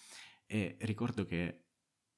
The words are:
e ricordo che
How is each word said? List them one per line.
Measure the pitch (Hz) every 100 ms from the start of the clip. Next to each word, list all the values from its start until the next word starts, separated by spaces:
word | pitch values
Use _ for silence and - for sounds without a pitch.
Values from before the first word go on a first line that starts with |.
| - - - - -
e | 107 92 -
ricordo | 110 104 117 104 90
che | 85 85 - _ _ _ _ _